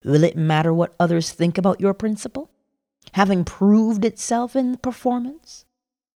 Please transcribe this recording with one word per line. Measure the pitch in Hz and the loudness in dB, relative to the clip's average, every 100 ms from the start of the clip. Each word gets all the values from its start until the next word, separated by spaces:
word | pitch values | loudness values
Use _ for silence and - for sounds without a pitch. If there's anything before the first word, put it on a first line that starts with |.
will | - 151 | 0 2
it | 165 165 | 2 2
matter | 160 156 165 | 0 0 0
what | 165 170 - | 0 -2 0
others | 175 170 160 | 0 0 -2
think | - 170 175 | -2 -2 0
about | 185 - | 0 0
your | 196 | -2
principle, | 196 220 208 247 269 311 _ _ _ _ _ - | -2 -4 -6 -10 -12 -14 _ _ _ _ _ -6
having | 196 196 185 160 | 0 2 2 -2
proved | - 196 220 220 208 | 0 4 4 2 0
itself | 220 - - 233 240 269 | -2 -4 -4 -4 -2 -2
in | 254 247 | -2 -4
performance? | 254 226 254 247 247 311 _ - _ _ _ _ _ | -8 -4 -4 -4 -6 -14 _ -20 _ _ _ _ _